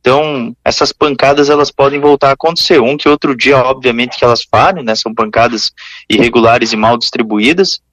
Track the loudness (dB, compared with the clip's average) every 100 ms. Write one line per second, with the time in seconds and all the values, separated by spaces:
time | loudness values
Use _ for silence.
0 | 0 0 0 -4 -8 -6 -4 -2 -2 -2
1 | -2 0 2 2 2 2 0 0 0 2
2 | 2 2 2 0 -2 -2 2 2 2 0
3 | 0 0 0 -2 2 2 2 0 -2 -2
4 | -4 0 0 0 0 0 2 0 -4 -6
5 | -6 -4 -2 0 0 0 -8 _ -20 -20
6 | -4 0 2 2 2 2 0 0 0 0
7 | -2 -6 -4 0 0 0 -2 -4 _